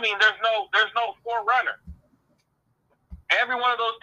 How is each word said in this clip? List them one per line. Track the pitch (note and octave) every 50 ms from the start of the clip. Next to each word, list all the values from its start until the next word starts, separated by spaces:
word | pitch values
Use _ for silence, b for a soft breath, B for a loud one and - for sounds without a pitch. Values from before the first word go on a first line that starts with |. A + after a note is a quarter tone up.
| A#3
mean, | A3 G3+ G3
there's | G#3+ G#3+ G3 G3+ A3
no, | A3+ A3+ G#3+ G3 - -
there's | G#3+ A3 G#3+ -
no | A#3 A#3 A3 F#3+ _ -
forerunner. | A#3 A#3 A#3 G3+ G#3+ B3 B3+ A3+ - - - - - - - _ _ _ _ _ _ _ _ _ _ _ _ _ _ _ _ _ _ _ _ _ - - - - - - -
Every | B3 A#3+ B3+
one | B3 B3 B3 A#3+
of | A#3
those | A#3 A3+ A3+ -